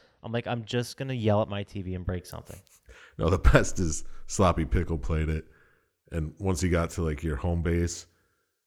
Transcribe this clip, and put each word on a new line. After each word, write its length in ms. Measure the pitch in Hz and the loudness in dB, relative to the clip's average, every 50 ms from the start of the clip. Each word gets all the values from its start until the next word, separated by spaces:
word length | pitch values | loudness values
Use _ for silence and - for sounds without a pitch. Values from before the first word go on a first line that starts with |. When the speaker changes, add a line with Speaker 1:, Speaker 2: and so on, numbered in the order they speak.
| _ _ _ _ | _ _ _ _
Speaker 1:
I'm 80 | - 110 | -10 -6
like, 160 | 113 120 113 | -6 -4 -4
"I'm 180 | - 123 120 110 | -4 -4 -6 -4
just 320 | 107 123 120 120 - - | -4 -2 -2 -2 -4 -8
gonna 160 | - 135 135 131 | -10 -8 -6 -4
yell 280 | 123 107 107 101 104 | 0 2 4 4 4
at 60 | 110 - | 2 0
my 160 | 101 101 101 | -4 -6 -8
T 180 | - - 101 | -8 -10 -10
V 120 | 90 92 92 | -8 -6 -6
and 120 | 90 90 | -6 -6
break 180 | 92 92 90 - | -6 -6 -6 -8
something." 340 | - - - - - - 92 - _ - _ _ - - - - - _ - | -10 -14 -14 -14 -16 -18 -20 -20 _ -20 _ _ -20 -20 -20 -20 -18 _ -2
Speaker 2:
No, 100 | 80 82 | 0 2
the 100 | 92 - | 2 6
best 420 | - - - 131 101 - - 107 | 8 8 8 8 6 4 0 0
is 240 | 92 80 76 - - - - - - - | 0 0 -2 -4 -6 -8 -10 -10 -10 -4
Sloppy 360 | - - 98 87 85 87 80 | 2 4 4 4 4 2 0
Pickle 340 | 71 - 92 82 - 82 78 | 0 0 0 0 0 -2 -4
played 300 | - - 80 78 78 76 | -2 -2 -2 0 0 -2
it, 160 | 78 76 - - - _ _ _ _ _ _ _ _ _ _ _ | -2 -4 -6 -10 -18 _ _ _ _ _ _ _ _ _ _ _
and 200 | - 82 78 78 - - | -6 -4 -4 -4 -6 -4
once 220 | 98 95 92 82 | -2 -2 0 2
he 80 | 92 87 | 2 2
got 200 | 90 85 82 80 | 4 2 2 0
to, 120 | - - | -2 -2
like, 200 | 82 78 76 71 | -2 -2 -2 -2
your 140 | - 80 73 | -2 -4 -2
home 260 | - - 87 85 85 | -2 -2 0 0 0
base, 440 | 78 87 85 85 87 85 - - - - _ _ _ _ _ _ _ _ _ _ _ | 0 2 2 2 0 0 -2 -8 -12 -18 _ _ _ _ _ _ _ _ _ _ _